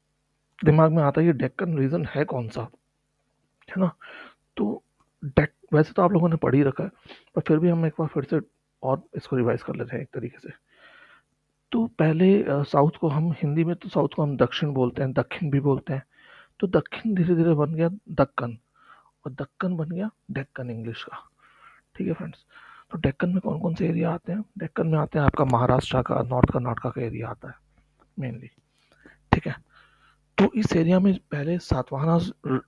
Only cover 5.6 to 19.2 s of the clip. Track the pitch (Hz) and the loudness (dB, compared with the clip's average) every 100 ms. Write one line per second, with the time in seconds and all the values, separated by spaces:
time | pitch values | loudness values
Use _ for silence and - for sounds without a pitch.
5.6 | _ 156 156 - 180 185 170 160 131 135 | _ 2 2 2 2 4 2 2 2 4
6.6 | 139 - 196 - - - _ - - 156 | 2 0 -6 -10 -20 -20 _ -6 0 2
7.6 | 175 170 160 - 156 143 131 156 - _ | 4 2 0 -2 -4 -4 -2 -4 -4 _
8.6 | _ _ 131 139 - - - 131 120 117 | _ _ -2 -2 -4 -14 -4 0 0 -2
9.6 | - - 120 - 135 135 120 - - - | -4 -10 -8 -8 -10 -10 -10 -12 -20 -20
10.6 | _ _ - - - - _ _ _ _ | _ _ -20 -20 -20 -20 _ _ _ _
11.6 | _ 240 226 - 160 160 185 202 - 143 | _ -2 -2 0 2 4 6 4 4 0
12.6 | 143 147 151 - 165 147 165 - 151 151 | 2 4 4 2 0 0 0 -2 -2 0
13.6 | 165 170 196 - 135 - 147 131 120 - | 0 -2 -4 -2 0 0 -2 0 0 0
14.6 | 151 131 123 - 135 135 131 - 156 139 | -2 0 0 0 -2 -2 -2 -4 0 0
15.6 | 143 135 - 135 - _ - - - _ | 2 0 -2 -8 -8 _ -20 -20 -20 _
16.6 | 190 175 - - 226 190 170 170 165 151 | 0 0 0 -6 -4 0 2 4 4 2
17.6 | 147 160 170 202 - 156 135 - 120 117 | 0 0 -2 -2 -8 0 0 0 -8 -8
18.6 | _ _ _ - _ _ | _ _ _ -20 _ _